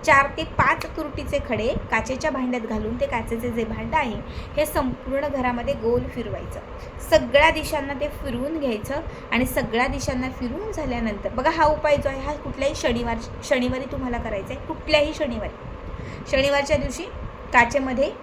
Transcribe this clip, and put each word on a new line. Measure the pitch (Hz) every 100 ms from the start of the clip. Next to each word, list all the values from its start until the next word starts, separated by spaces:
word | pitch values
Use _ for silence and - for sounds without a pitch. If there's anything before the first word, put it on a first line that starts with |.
| -
चार | 277 277 -
ते |
पाच | 320 - 269 320 320 -
तुरटीचे | 294 - 277 285 277
खडे | 220 226 285 -
काचेच्या | 226 220 262 311
भांड्यात | 269 254 247
घालून | 226 214 214 240
ते | -
काचेचे | 240 226 233 247
जे | 233
भांडं | 226 220 226 320
आहे | 262 202 - - - -
हे | 302
संपूर्ण | 320 262 240 - 269 294
घरामध्ये | 269 247 240 240
गोल | 277 220 247 254
फिरवायचं, | 247 208 190 190 - - - - - -
सगळ्या | 320 247 277 320
दिशांना | 302 294 311 277
ते | 269 285
फिरवून | - 285 240 277 320
घ्यायचं | 277 214 220 285 - - -
आणि | 226 247
सगळ्या | - 226 233 262
दिशांना | 269 277 254 262
फिरवून | 254 247 285 440
झाल्यानंतर, | 349 277 240 226 202 -
बघा, | 240 277
हा | 320 302
उपाय | 302 302 285
जो | 285
आहे | 269
हा | 277
कुठल्याही | 294 269 240 277 -
शनिवार, | 302 240 240 226 - -
शनिवारी | - 269 247 254 269
तुम्हाला | 277 254 240
करायचा | 233 208 196
आहे, | - -
कुठल्याही | 320 - 302 294
शनिवारी. | 302 285 233 185 - - - - - - - -
शनिवारच्या | 262 277 285 277 294
दिवशी | 277 254 392 - - - -
काचेमध्ये | - 233 285 262 254 294 -